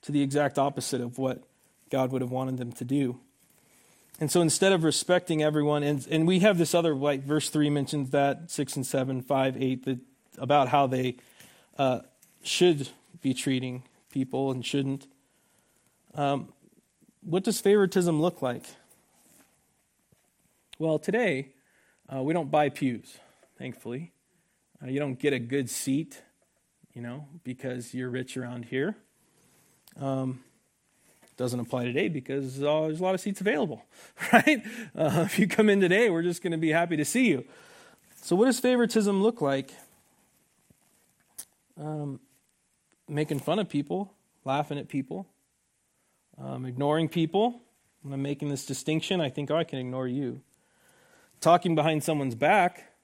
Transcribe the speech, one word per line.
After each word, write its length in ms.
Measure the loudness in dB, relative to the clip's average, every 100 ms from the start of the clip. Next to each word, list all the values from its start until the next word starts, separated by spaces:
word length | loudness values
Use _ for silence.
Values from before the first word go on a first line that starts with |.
to 80 | 0
the 100 | 0
exact 380 | 2 2 2 2
opposite 420 | 0 -2 -4 -4
of 160 | -4 -4
what 260 | -4 -4 -12 _ _ _ _
God 220 | -2 0
would 100 | -2
have 100 | -4
wanted 260 | -4 -4 -4
them 140 | -6
to 120 | -8 -2
do. 340 | 0 0 -4 _ _ _ _ _ _ _ _ _ -6
And 120 | 0
so 100 | 4
instead 300 | 4 4 4
of 120 | 4
respecting 580 | 2 0 2 2 2 0
everyone, 400 | 2 2 2 0
and, 240 | 0 -2 0
and 180 | 0 4
we 120 | 4
have 200 | 4 4
this 160 | 2 2
other, 180 | 2 0
like, 280 | 0 -2
verse 260 | 0 -2 0
three 200 | 0 2
mentions 400 | 0 -2 -4 -2
that, 400 | 2 2 0 -8
six 240 | -6 -6 -6
and 100 | -4
seven, 380 | -2 -2 -4
five, 380 | -2 0 0 0
eight, 240 | -2 -2 -4
that, 140 | -6 -8 _ _ -12
about 320 | 2 4 4
how 160 | 4 2
they, 320 | 0 -2 -6 _ _ -20 _ _ -2
uh, 240 | 0 0 -6 _ _ _
should 460 | -6 4 4 4 -2 -12 _ -6
be 120 | -4
treating 500 | -2 -2 -2 -4 -10 -16 _ _
people 400 | -6 -4 -2 -2
and 140 | -4 -4
shouldn't. 420 | -2 -2 -6 -10 _ _ _ _ _ _ _ _ _ _
Um, 400 | -4 -2 -2 -6 _ _ _ _ _ _ _
what 220 | -4 -2
does 160 | 0 0
favoritism 640 | 4 6 4 2 2 2
look 200 | 0 0
like? 220 | -6 -6 -12 -20 _ _ _ _ _ _ _ _ _ _ _ _ _ _ _ _ _ _ _ -4
Well, 220 | -2 0
today, 500 | 0 0 0 -2 -6 _ _ _ _ _ _
uh, 80 | -6
we 120 | -2
don't 180 | -2 2
buy 180 | 2 2
pews, 480 | 0 -4 -4 -10 -20 -20 _ _ _
thankfully. 540 | -14 -12 -12 -10 -12 _ _ _ _ _ _ _
Uh, 60 | -6
you 120 | -4
don't 180 | -4 0
get 160 | 0
a 60 | 0
good 300 | -2 -4 -4
seat, 520 | -6 -2 -2 -2 -14 _ _ _ _ _ _ _
you 80 | -14
know, 260 | -12 -12 -14 -16
because 500 | -12 -10 -8 -8 -8
you're 160 | -8 -6
rich 280 | -6 -6 -8
around 280 | -8 -10 -6
here. 300 | -2 -2 -4 _ _ _ _ _ _ _ _ _ -8
Um, 440 | -4 -2 -4 -6 _ _ _ _ _ _ _ _ _ -6
doesn't 220 | -4 -4
apply 260 | -4 -4 -2
today 220 | -2 -2
because, 540 | -4 -6 -6 -6 -4
uh, 180 | 0 0
there's 180 | 0 -2
a 40 |
lot 120 | -2 -2
of 60 |
seats 200 | -4 -4
available, 420 | -2 0 -2 -6 -16 -20 -20
<laughs> 260 | -12 4
right? 280 | 6 6 2 0 -14 -14 -2
Uh, 280 | 0 2 0
if 140 | 2
you 80 | 2
come 220 | 4 6
in 120 | 6
today, 280 | 4 4 4
we're 140 | 2
just 180 | -2 -4
gonna 160 | -4 -2
be 140 | 0
happy 240 | 2 0 0
to 100 | 0
see 220 | 2 4
you. 160 | 2 -2 -20 -20 -20 -20 _ _ -20
So 140 | -2 4
what 100 | 4
does 140 | 4
favoritism 640 | 2 4 2 2 2 2
look 200 | 0 0
like? 300 | -2 -2 -4 -16 -20 _ _ _ _ _ _ _ _ _ _ _ _ _ _ -20 -20 _ _ -14
Um, 400 | -8 -6 -8 -10 _ _ _ _ _ _ _ _ -8
making 320 | -4 -2 -2
fun 200 | -2 -2
of 80 | -2
people, 460 | -4 -4 -6 -8 _ _ _ -4
laughing 320 | -4 -4 -8
at 100 | -6
people, 400 | -8 -6 -10 -12 _ _ _ _ _ _ _ _ _ _ -16
um, 280 | -12 -10 -8
ignoring 440 | -2 0 2 0
people. 520 | 0 0 2 0 -2 _ _ _ _
When 120 | -10
I'm 80 | -6
making 280 | -4 -4 -4
this 160 | -6 -6
distinction, 540 | -6 -2 -2 0 0
I 100 | 0
think, 220 | -4 -2
"Oh, 60 | -2
I 60 |
can 160 | -2 -6
ignore 280 | -6 -6 -4
you." 340 | -4 -6 -8 _ _ _ _ _ _ _ _ _ _
Talking 340 | 6 6 6 2
behind 280 | 2 0
someone's 320 | 0 -2 -2 0
back 580 | 4 4 4 -2 -20 _